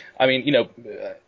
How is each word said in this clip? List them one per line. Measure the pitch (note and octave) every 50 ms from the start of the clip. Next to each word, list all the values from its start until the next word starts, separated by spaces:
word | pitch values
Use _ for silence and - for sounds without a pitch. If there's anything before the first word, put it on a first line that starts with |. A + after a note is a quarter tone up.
| - - - -
I | C3
mean, | C3 C3 B2+ A2+
you | C#3+
know, | C#3+ A#2+
uh, | A#2 - - - A#2+ A2 G#2 - G#2 G2 F#2 - _